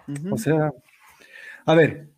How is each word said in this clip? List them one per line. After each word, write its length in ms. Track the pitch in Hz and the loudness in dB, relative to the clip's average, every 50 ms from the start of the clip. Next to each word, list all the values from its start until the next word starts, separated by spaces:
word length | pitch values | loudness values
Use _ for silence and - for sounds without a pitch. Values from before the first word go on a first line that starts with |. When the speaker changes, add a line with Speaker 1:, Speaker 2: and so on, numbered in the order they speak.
| _ - | _ -14
Speaker 1:
Ujú. 260 | 143 143 156 190 208 | -12 -12 -8 -8 -8
Speaker 2:
O 40 | 220 | -4
sea... 320 | 220 139 160 156 151 151 - - _ _ _ _ _ - _ _ - _ - - - - - - _ | -2 0 0 0 0 -2 -4 -8 _ _ _ _ _ -20 _ _ -20 _ -20 -20 -20 -20 -20 -6 _
a 80 | - 160 | 2 4
ver, 340 | 165 151 113 101 - - - _ | 4 4 4 0 -6 -14 -20 _